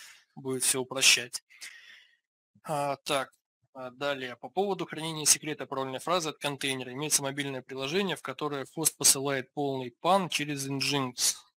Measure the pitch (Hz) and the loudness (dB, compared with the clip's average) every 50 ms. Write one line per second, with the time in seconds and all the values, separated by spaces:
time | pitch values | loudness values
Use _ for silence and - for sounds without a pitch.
0 | - - - - _ _ - - 135 131 131 127 - - - 131 127 - 131 135 | -20 -20 -20 -20 _ _ -16 -10 -6 -4 -2 0 2 2 2 0 0 -4 0 4
1 | 127 - - 123 120 - - - _ _ - - - - - - - - - - | 6 6 6 6 2 -2 -10 -12 _ _ -20 -18 -16 -16 -16 -18 -20 -20 -20 -20
2 | - _ _ _ _ _ _ _ _ _ _ _ - - 156 143 143 143 139 - | -20 _ _ _ _ _ _ _ _ _ _ _ -8 -4 -2 0 0 0 -2 -2
3 | - - 151 135 131 - _ _ _ _ _ _ _ _ - 131 127 127 123 127 | -2 0 0 0 0 -2 _ _ _ _ _ _ _ _ -14 -12 -12 -12 -8 -4
4 | 143 143 143 135 131 123 120 - - 127 - 185 202 202 190 170 165 - 160 156 | -2 -2 -2 -2 -4 -8 -10 -10 -12 -6 0 0 2 2 0 -2 -4 -6 -6 -6
5 | 156 160 160 156 147 - - 139 139 151 147 - 135 - 139 135 135 135 131 123 | -4 -4 -2 2 4 4 4 4 2 -6 -6 -6 -6 -6 -4 -4 -4 -4 -4 -4
6 | - 160 175 185 156 151 139 - - 143 143 131 - 135 135 131 127 127 123 135 | 0 0 2 2 2 -2 -4 -4 -4 -4 -4 -2 -2 -2 -2 -2 -4 -6 -6 -4
7 | 151 151 - - 143 135 139 143 143 139 135 127 - - 131 131 135 135 160 196 | 0 2 2 2 2 0 -2 -2 -4 -4 -4 -6 -8 -8 -8 -6 -4 0 0 2
8 | 202 180 151 - - - 127 - 151 147 143 139 127 - - 165 156 - - - | 2 0 -2 -4 -4 -8 -6 -4 -4 -2 -2 -4 -6 -6 -4 -2 -2 -2 0 2
9 | 135 - - 139 135 143 139 131 120 - - 147 143 139 135 131 127 120 - _ | 4 4 4 4 2 0 0 0 -2 -4 -4 -2 0 0 0 -2 -4 -6 -6 _
10 | - 165 185 196 185 156 - - 147 147 147 139 135 135 139 135 135 135 143 143 | 4 4 6 6 4 2 -2 -2 -2 -2 -2 -4 -2 -2 0 0 0 2 2 2
11 | 135 127 127 - - - - - - _ _ | 2 0 -2 0 0 0 0 -2 -6 _ _